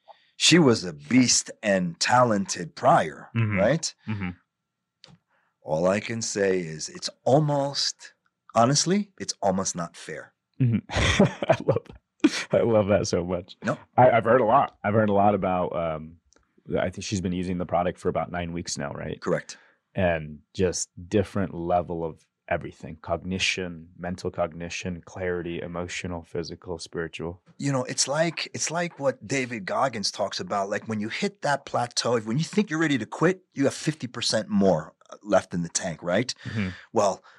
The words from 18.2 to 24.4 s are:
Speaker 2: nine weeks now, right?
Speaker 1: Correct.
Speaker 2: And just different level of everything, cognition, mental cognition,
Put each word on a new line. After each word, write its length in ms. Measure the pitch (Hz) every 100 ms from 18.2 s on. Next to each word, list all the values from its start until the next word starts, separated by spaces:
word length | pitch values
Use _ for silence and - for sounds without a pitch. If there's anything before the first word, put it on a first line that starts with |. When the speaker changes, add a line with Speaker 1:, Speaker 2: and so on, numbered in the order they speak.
| 78
Speaker 2:
nine 200 | 87 85
weeks 240 | 85 - -
now, 140 | 71
right? 280 | 76 80 -
Speaker 1:
Correct. 360 | 95 78 - - _ _ _
Speaker 2:
And 460 | - 90 82 76 76 _
just 340 | - 92 80 - - 87
different 460 | 107 92 101 87
level 500 | 85 85 90 87 85
of 200 | 82 76 _ _ -
everything, 500 | 85 78 - - 82
cognition, 840 | - 82 90 92 - - 90 82 87 90
mental 320 | 87 92 90
cognition, 720 | 90